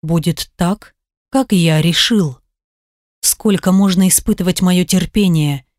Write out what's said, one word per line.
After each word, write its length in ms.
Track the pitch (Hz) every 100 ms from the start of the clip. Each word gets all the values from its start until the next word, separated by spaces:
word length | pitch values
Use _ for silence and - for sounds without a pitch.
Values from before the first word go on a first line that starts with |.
«Будет 480 | 156 165 156 160 - _
так, 400 | 175 208 - _ _ _ _
как 220 | 269 247
я 300 | 190 165 156
решил». 560 | 165 165 - 226 160 127 _ _ _ _ _ _ _ _
«Сколько 540 | - - 220 190 -
можно 340 | 185 196 185 185
испытывать 540 | - - 214 180 175
моё 240 | 180 180 180
терпение? 800 | 180 170 - 196 160 147 139 _